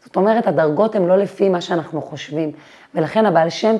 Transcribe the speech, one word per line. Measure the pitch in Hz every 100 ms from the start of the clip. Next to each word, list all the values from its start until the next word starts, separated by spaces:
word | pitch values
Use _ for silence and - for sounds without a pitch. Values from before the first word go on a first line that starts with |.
| -
זאת | 180
אומרת, | 190 226 226
הדרגות | 151 160 151 220 220
הן | 175
לא | 185
לפי | 196 - 196
מה | 175
שאנחנו | 170 175 147 156
חושבים, | 139 147 - 151 156 147 - - - -
ולכן | 156 214 220
הבעל | 190 165
שם | - 220